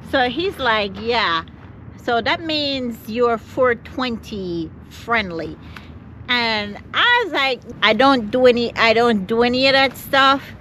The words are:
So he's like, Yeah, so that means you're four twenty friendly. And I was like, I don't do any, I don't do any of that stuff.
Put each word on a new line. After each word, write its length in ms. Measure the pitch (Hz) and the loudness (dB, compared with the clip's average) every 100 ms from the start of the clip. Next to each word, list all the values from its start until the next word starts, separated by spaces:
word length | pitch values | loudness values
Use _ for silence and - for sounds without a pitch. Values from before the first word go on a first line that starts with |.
| - | -2
So 180 | 294 247 | -2 0
he's 280 | 247 370 - | -2 -6 -4
like, 320 | 262 220 202 190 | -2 0 -2 -6
Yeah, 420 | 226 233 196 165 165 - - - - - | -4 -2 0 -2 -6 -18 -20 -20 -20 -12
so 180 | - 233 | -4 -2
that 220 | 226 339 | 0 -4
means 540 | 330 302 285 269 247 226 - | -4 -4 -4 -4 -6 -10 -10
you're 280 | 220 240 226 | -2 0 0
four 380 | - - 254 | -6 0 0
twenty 960 | 233 - - 254 226 - 214 185 170 156 - - | 0 -6 -6 -6 -6 -10 -10 -6 -6 -8 -12 -20
friendly. 680 | - - 233 196 165 156 151 - - - - - - - | -18 -2 -2 -2 -8 -10 -12 -18 -20 -18 -20 -20 -20 -4
And 500 | 247 233 220 208 202 - | -2 0 -2 -6 -10 -6
I 280 | 247 415 480 | 0 2 2
was 100 | 415 | 0
like, 280 | 294 269 247 - - | -2 -2 -2 -8 -2
I 120 | 208 | 0
don't 380 | 220 269 269 208 | 4 6 4 2
do 140 | 254 | 4
any, 300 | 254 240 233 | 6 6 0
I 180 | - 220 | 2 4
don't 320 | 220 240 214 | 4 4 2
do 180 | 185 226 | 0 2
any 240 | 233 247 269 | 2 2 4
of 60 | |
that 220 | 269 269 254 | 4 2 -2
stuff. 460 | - 269 269 277 - - | -2 4 4 4 -2 -18